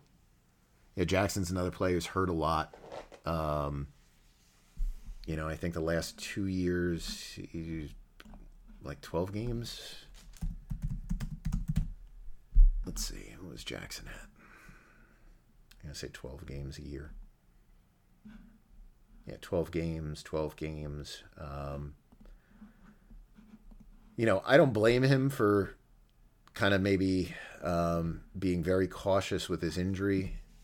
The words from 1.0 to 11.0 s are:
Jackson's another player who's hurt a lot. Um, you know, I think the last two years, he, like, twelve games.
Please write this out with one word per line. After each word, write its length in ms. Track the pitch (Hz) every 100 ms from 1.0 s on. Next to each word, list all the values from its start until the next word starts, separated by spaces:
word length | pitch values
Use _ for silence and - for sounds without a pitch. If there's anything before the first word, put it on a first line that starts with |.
Jackson's 460 | 85 92 101 104 87
another 200 | 92 90
player 240 | 87 92
who's 120 | 90 -
hurt 220 | 95 92
a 40 |
lot. 420 | 82 78 80 78 - - - - -
Um, 600 | - 82 78 76 73 71 71 - - _ _ _ _ _ - - - - - - -
you 100 | 78
know, 100 | 78
I 80 |
think 200 | 78 87
the 60 | 82
last 380 | 80 82 80 -
two 280 | - - 95
years, 920 | 92 90 90 87 82 - - - - -
he, 380 | 85 82 80 71 - - - - - - - - -
like, 180 | 69 69
twelve 320 | - 82 95
games. 760 | 104 120 117 117 - - - - - - - - - - - - -